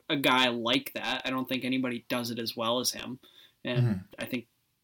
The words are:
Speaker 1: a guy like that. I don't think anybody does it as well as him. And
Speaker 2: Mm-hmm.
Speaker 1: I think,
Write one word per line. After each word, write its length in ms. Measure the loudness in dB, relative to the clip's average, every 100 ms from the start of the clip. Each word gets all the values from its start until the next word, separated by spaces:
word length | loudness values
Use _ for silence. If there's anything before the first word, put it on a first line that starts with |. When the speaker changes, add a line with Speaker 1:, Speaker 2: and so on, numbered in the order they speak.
| -4
Speaker 1:
a 60 | 2
guy 320 | 4 6 4
like 460 | 2 2 0 0
that. 300 | -6 -4 -4 -2
I 40 |
don't 200 | -4 -2
think 160 | -2 -2
anybody 400 | -2 -2 -4 -4
does 240 | -4 -2
it 80 | -4
as 160 | -4 -2
well 240 | 0 2
as 120 | 0
him. 280 | -2 -6 -10 _ _ -20 _ -2
And 140 | 2
Speaker 2:
Mm-hmm. 160 | 2 2 -4 -10
Speaker 1:
I 60 | -6
think, 200 | -6 -8 _ _ _